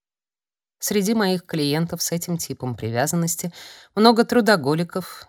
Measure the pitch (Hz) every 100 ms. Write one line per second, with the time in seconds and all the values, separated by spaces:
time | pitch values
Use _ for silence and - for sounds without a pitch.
0 | _ _ _ _ _ _ _ _ - 208
1 | 196 226 190 185 - 160 143 151 170 170
2 | - 170 175 165 - 135 127 117 110 117
3 | 147 170 170 - 180 - - - - -
4 | 220 226 233 240 220 196 131 156 175 185
5 | - -